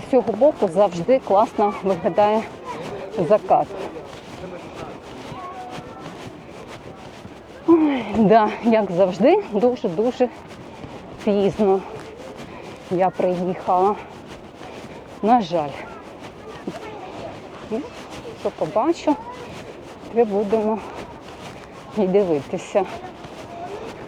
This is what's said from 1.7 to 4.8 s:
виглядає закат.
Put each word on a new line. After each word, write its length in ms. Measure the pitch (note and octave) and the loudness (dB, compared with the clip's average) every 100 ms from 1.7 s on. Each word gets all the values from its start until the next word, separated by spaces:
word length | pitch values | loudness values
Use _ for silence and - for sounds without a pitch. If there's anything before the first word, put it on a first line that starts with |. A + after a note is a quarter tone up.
| - | 2
виглядає 600 | F#3+ F3 F#3 E3+ G#3 A3 G#3+ - - - - - - A3 D#3+ | 0 0 2 4 4 4 0 -8 -10 -10 -8 -10 -6 -2 4
закат. 380 | G#3 F#3+ D#3 D3+ F#3+ F3 D#3+ C#3+ - - - F3+ F3 - - | 4 6 2 2 -6 -10 -10 -14 -16 -16 -14 -12 -12 -14 -12